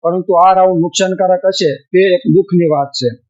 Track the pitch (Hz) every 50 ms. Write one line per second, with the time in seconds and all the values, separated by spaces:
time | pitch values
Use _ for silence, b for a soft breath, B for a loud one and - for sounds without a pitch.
0 | - 165 175 185 180 185 180 170 180 190 190 190 185 185 185 165 170 170 - -
1 | 196 185 185 165 185 185 185 180 - 190 190 - 190 151 135 - _ _ - 180
2 | 196 196 180 175 - - 156 190 190 - 175 175 170 156 151 143 139 139 - -
3 | 131 120 113 _ _